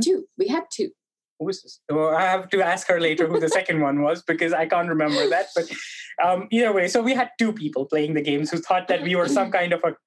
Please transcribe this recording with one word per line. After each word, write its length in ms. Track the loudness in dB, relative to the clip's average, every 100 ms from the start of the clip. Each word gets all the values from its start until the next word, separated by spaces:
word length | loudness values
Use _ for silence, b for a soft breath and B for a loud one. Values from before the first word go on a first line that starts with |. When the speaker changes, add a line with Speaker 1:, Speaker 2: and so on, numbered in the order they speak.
Speaker 1:
Two. 220 | 0 0 -2 -4
We 120 | -2
had 160 | -2 -4
two. 200 | -6 -6 -6 _ _ _ _
Speaker 2:
Who 100 | -6
is 140 | -6
this? 160 | -10 -20 -4
Well, 260 | 0 2 2
I 60 | 2
have 220 | 0 0
to 100 | 0
ask 240 | 2 0 0
her 120 | 2
later 240 | 2 2 0
who 120 | 2
the 100 | 2
second 320 | 0 0 0
one 220 | 0 2
was 180 | 0 0
because 320 | -2 -2 0
I 140 | 0 0
can't 200 | 0 0
remember 400 | 0 0 2 2
that. 180 | 0 0 -2
But, 160 | -4 B B B B -2
um, 240 | 0 0 0
either 200 | 2 2
way, 160 | 2 2
so 140 | 0
we 140 | 0 0
had 160 | -2 0
two 140 | -2
people 340 | -2 -4 -4 -2
playing 260 | 0 0
the 80 | 0
games 300 | 0 0 -2
who 80 | -4
thought 280 | 0 0 2
that 120 | -2
we 140 | 0 0
were 120 | 2
some 220 | 2 2
kind 240 | 0 0
of 100 | 0
a 120 | -2 -4